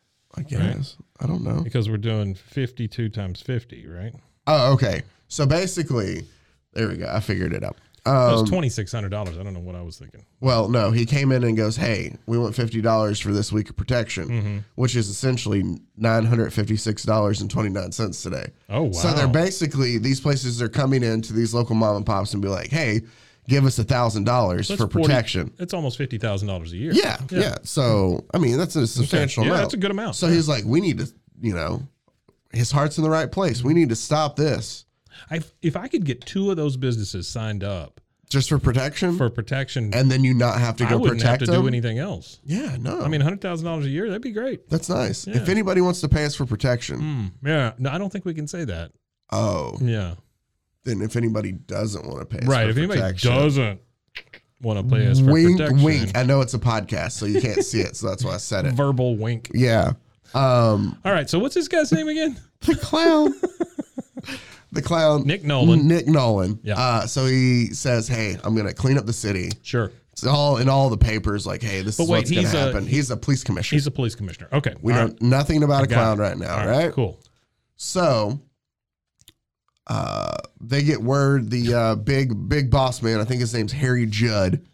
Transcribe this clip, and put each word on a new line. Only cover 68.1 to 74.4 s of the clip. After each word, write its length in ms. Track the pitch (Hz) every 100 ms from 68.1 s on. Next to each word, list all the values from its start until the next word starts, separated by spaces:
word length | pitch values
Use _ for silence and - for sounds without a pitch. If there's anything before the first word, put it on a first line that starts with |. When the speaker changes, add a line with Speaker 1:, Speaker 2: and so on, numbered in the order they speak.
| 120 107 95
Speaker 1:
I'm 140 | - 110
gonna 160 | 101
clean 240 | - 131 135
up 80 |
the 80 | 104
city." 380 | 117 104 95 90 98
Speaker 2:
Sure. 320 | - 123 101 - _
Speaker 1:
It's 120 | - 123
all 300 | 147 147 127
in 140 | 131
all 180 | 135 135
the 80 | 107
papers, 500 | 113 110 104 104 95
like, 140 | 95
"Hey, 200 | 113 98
this 160 | 95 110
Speaker 2:
But 60 |
Speaker 1:
is 40 | 165
Speaker 2:
wait, 100 | 170
Speaker 1:
what's 100 | 127
gonna 100 | 175
Speaker 2:
he's 140 | 170
a, 40 | 156
Speaker 1:
happen." 280 | 135 110 127
He's 240 | 143 135
a 60 | 117
police 260 | - 131
commissioner. 320 | - 85 - 151
Speaker 2:
he's 100 | 143
a 40 |
police 240 | 139 120
commissioner. 340 | - 98 80